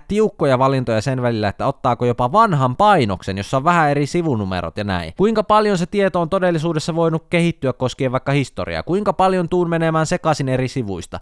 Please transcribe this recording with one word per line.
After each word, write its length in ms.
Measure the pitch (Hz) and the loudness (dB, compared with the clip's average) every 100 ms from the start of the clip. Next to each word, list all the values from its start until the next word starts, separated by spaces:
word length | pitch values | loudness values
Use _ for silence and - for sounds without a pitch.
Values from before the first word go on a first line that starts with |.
| - | -2
tiukkoja 520 | 208 214 - 147 127 | 0 0 0 0 2
valintoja 420 | 135 135 123 110 | 2 0 0 -2
sen 200 | 139 127 | -2 -2
välillä, 260 | 123 113 104 | -2 0 -2
että 200 | - 110 | -2 -4
ottaako 380 | - 131 117 120 | -2 -2 0 0
jopa 260 | 120 123 | 0 0
vanhan 440 | 196 214 147 135 127 | 2 4 2 0 2
painoksen, 600 | 208 185 110 90 - 95 | 4 4 2 -2 -6 -6
jossa 200 | 101 135 | -2 -2
on 60 | |
vähän 260 | 151 175 151 | 2 2 2
eri 160 | 143 143 | 2 -2
sivunumerot 720 | 180 165 113 95 92 82 - | -2 -2 -2 -2 -4 -6 -6
ja 60 | |
näin. 300 | 101 90 82 - | -4 -4 -4 0
Kuinka 260 | 202 220 | 0 2
paljon 340 | 208 214 214 196 | 2 4 4 0
se 80 | 180 | -2
tieto 360 | 202 190 180 | 0 0 0
on 80 | 165 | -2
todellisuudessa 680 | 196 180 165 170 151 - 165 | 0 0 0 -2 -4 -2 0
voinut 300 | 165 160 - | 0 0 -2
kehittyä 440 | 175 170 - 131 | 0 0 0 -4
koskien 380 | - 127 - 131 | -2 -4 -2 -2
vaikka 200 | 127 - | -2 0
historiaa? 520 | 143 131 - 87 82 | -2 -2 -6 -6 -6
Kuinka 300 | 80 185 208 | -4 -2 -2
paljon 360 | - 190 185 170 | 0 2 0 0
tuun 200 | 180 170 | 0 0
menemään 360 | 165 165 160 156 | 0 0 0 0
sekaisin 440 | 180 - 147 135 | -2 0 0 0
eri 180 | 131 131 | -2 -2
sivuista? 520 | 135 107 90 - 87 | -4 -6 -6 -8 -8